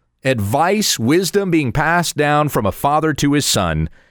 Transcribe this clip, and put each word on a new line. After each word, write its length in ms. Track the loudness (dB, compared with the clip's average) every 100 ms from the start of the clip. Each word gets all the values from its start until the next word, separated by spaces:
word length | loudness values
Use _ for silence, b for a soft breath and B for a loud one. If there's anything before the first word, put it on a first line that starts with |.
| _ _
advice, 760 | -2 -2 0 0 0 0 0 -2
wisdom 500 | 0 2 2 0 0
being 220 | 0 0
passed 440 | 0 0 0 0 -2
down 340 | 0 2 0
from 180 | 0 -2
a 40 |
father 400 | -2 0 0 0 0
to 180 | 0
his 120 | 0 0
son 440 | 0 0 0 -4 b b